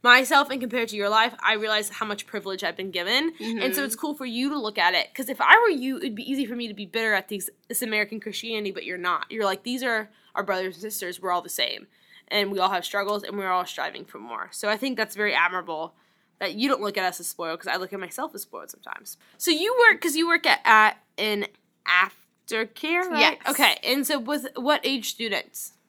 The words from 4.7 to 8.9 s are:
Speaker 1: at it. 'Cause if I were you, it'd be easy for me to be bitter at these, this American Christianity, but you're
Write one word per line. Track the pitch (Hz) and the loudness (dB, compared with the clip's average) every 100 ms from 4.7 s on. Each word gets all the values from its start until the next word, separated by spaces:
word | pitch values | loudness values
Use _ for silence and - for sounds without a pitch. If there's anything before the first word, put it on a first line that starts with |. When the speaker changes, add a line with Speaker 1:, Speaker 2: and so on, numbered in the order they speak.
| 208 | 2
Speaker 1:
at | 175 | 2
it. | 180 - - | 2 -2 -6
'Cause | 240 | -8
if | 247 | 0
I | - 392 | 8 8
were | 466 | 8
you, | 302 262 262 | 2 -2 -4
it'd | 269 214 | -6 -6
be | 240 | -6
easy | 269 233 | -4 -4
for | 240 | -6
me | 233 | -8
to | 202 | -8
be | 196 | -6
bitter | 226 220 202 | -2 0 0
at | - | -2
these, | 202 - _ _ | -8 -8 _ _
this | 240 | -4
American | 240 214 208 220 | 0 0 -2 -6
Christianity, | 214 196 226 220 202 | -8 -10 -6 -4 -4
but | 175 | -6
you're | 131 | -8